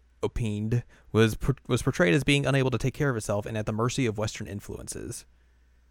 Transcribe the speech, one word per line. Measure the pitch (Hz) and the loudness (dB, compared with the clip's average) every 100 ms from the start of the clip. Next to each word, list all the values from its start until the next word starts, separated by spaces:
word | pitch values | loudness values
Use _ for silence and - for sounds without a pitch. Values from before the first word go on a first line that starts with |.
| _ _ | _ _
opined, | 101 - 110 104 110 120 - - - | -4 -2 -2 -2 0 -2 -2 -14 0
was | 107 110 104 | 4 4 4
por-, | - - - | -2 -2 0
was | 123 | 0
portrayed | 135 - 175 | 0 2 4
as | 156 | 4
being | 135 143 135 | 4 2 4
unable | 139 131 | 2 2
to | 120 | 0
take | 131 | -2
care | - 143 | -2 -2
of | 113 | -2
itself | - 104 - | -2 -4 -2
and | 110 | -4
at | 107 | -2
the | |
mercy | 110 120 139 120 | 0 0 0 0
of | 107 | 0
Western | 107 - 107 | -4 -4 -10
influences. | 101 - - - - - - - _ _ _ _ _ _ | -10 -10 -12 -10 -10 -10 -12 -16 _ _ _ _ _ _